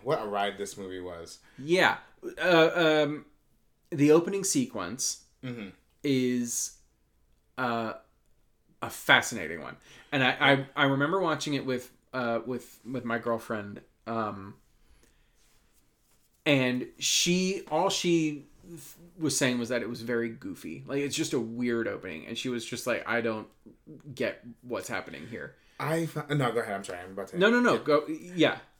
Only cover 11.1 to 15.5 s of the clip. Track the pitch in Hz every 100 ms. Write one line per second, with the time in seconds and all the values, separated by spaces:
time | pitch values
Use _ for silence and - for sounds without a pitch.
11.1 | 190 175 147 147 139 131 123 - _ _
12.1 | 127 120 117 120 120 - - 113 131 117
13.1 | 117 117 113 - 110 101 101 - _ -
14.1 | 113 107 98 98 - _ _ _ _ _
15.1 | _ _ _ _